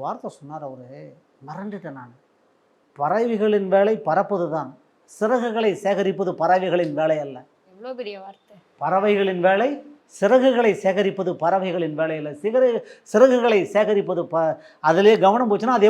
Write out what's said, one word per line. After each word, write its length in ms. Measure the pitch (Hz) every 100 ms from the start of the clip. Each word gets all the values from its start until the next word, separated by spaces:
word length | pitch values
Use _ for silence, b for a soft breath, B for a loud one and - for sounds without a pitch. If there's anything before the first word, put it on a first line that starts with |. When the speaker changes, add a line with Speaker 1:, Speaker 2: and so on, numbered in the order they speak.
Speaker 1:
வார்த்தை 260 | 139 240 214
சொன்னார் 380 | - 143 151 143
அவரு, 340 | 131 123 143 151 - _ _ 135
மறந்துட்டேன் 520 | 156 208 196 165 135
நான். 160 | 123 120 _ _ _ _ _ _ _ -
"பறவைகளின் 720 | 143 202 240 220 214 208 190 196
வேலை 200 | 202 214
பறப்பது 480 | 160 165 196 202 170
தான், 240 | 156 135 - _ _ _ -
சிறகுகளை 520 | 220 247 240 220 226 175
சேகரிப்பது 500 | 190 190 190 190 190
பறவைகளின் 600 | 175 165 185 185 175 165
வேலை 260 | 147 160 156
அல்ல." 180 | 143 127 131 _ _
Speaker 2:
எவ்வளோ 200 | 185 240
பெரிய 240 | 254 214 202
வார்த்தை. 380 | 190 190 _ _ _ _
Speaker 1:
"பறவைகளின் 640 | 147 185 208 202 196 180 180
வேலை 200 | 196 247 294 - - _ -
சிறகுகளை 520 | - 254 262 240 233 185
சேகரிப்பது 480 | 190 190 196 190 180 170
பறவைகளின் 520 | 165 190 185 175 160 151
வேலை 160 | 160 156
அல்ல, 100 | 147 147
சிகர-, 380 | 202 240 254 226 B B -
சிறகுகளை 480 | 214 262 247 233 214 165
சேகரிப்பது 480 | 202 208 208 - 185 127
ப-, 240 | 160 165 156 B B 156
அதிலே 260 | 165 202 214
கவனம் 320 | 185 226 240
போச்சுன்னா 240 | 202 226 247
அது 80 | 208